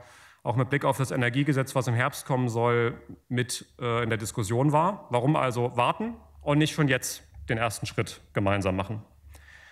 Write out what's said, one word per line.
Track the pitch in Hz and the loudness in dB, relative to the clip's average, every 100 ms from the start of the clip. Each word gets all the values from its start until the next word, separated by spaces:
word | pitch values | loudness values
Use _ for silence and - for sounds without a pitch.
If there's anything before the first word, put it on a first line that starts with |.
| - - - _ | -10 -20 -20 _
auch | 127 120 | -2 0
mit | 127 | 0
Blick | 143 | 0
auf | 147 131 | 0 0
das | 131 | 0
Energiegesetz, | 131 120 131 143 135 131 | 0 0 0 2 0 0
was | 135 123 | -2 0
im | |
Herbst | 117 135 - - | 0 0 -4 -2
kommen | 127 123 | 0 0
soll, | 113 120 120 117 - - 95 - | 2 2 2 0 -2 -16 -16 -4
mit, | 123 120 - - - | -2 -2 -6 -10 -8
äh, | 123 117 | -2 -2
in | 113 | 0
der | 113 | -2
Diskussion | 113 - 98 117 143 | -4 -4 -2 2 4
war. | 147 175 208 - | 4 2 -2 -2
Warum | 120 131 151 | 0 2 2
also | 131 120 123 120 | 2 0 0 2
warten | 127 165 220 226 - - | 2 0 -4 -8 -16 -8
und | 151 147 | 0 2
nicht | 156 | 2
schon | - 143 | 2 2
jetzt | 127 - - - - - | 2 -2 -10 -16 -12 -4
den | 113 | -2
ersten | 117 - - | -2 -4 -6
Schritt | - 101 - - | -4 -4 -6 -8
gemeinsam | 110 98 101 95 92 | -2 0 2 0 0
machen? | 95 110 - _ - - - - - | -2 -6 -12 _ -20 -20 -20 -20 -20